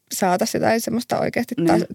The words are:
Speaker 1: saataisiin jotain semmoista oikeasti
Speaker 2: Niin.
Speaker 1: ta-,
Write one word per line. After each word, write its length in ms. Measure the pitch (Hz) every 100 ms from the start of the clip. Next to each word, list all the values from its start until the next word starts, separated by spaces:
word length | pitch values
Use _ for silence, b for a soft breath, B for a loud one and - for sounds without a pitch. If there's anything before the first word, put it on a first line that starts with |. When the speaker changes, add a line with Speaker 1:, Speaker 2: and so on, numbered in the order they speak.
| -
Speaker 1:
saataisiin 460 | - 190 180 - -
jotain 200 | 214 226
semmoista 380 | 233 233 - -
oikeasti 360 | - - 240 247
Speaker 2:
Niin. 100 | 170
Speaker 1:
ta-, 180 | 170 175